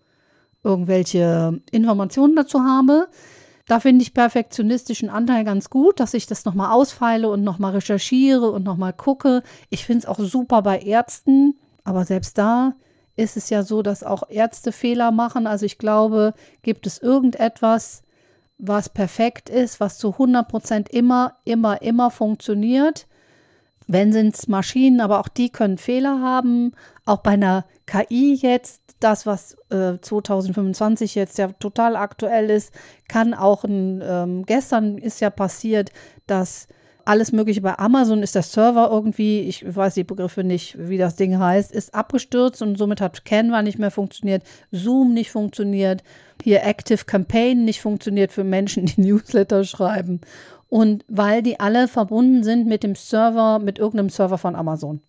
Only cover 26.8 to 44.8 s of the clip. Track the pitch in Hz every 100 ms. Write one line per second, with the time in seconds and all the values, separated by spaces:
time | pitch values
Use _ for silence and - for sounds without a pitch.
26.8 | - _ - 202 208 202 196 190 - _
27.8 | - 196 - 240 285 269 254 247 - -
28.8 | _ _ 220 208 214 196 - - _ 190
29.8 | 185 180 - 214 - 196 190 196 190 190
30.8 | 214 226 214 202 196 - 190 - 208 240
31.8 | 233 214 202 - 220 226 214 208 - -
32.8 | - _ - 226 233 - 196 202 208 202
33.8 | 190 190 180 175 175 180 190 247 262 233
34.8 | 214 202 226 - 208 202 190 - 220 214
35.8 | 202 - - - - 190 185 - - _
36.8 | _ _ - 208 220 220 214 208 190 -
37.8 | 208 269 233 214 202 190 - 214 233 233
38.8 | 233 214 214 - 214 214 185 - 185 180
39.8 | 190 190 180 196 180 - 185 180 - -
40.8 | 170 190 180 165 190 185 180 196 202 214
41.8 | - 214 - 254 - 247 254 247 214 202
42.8 | 208 208 190 - - 214 233 226 208 202
43.8 | 202 208 196 - 202 190 - - _ 185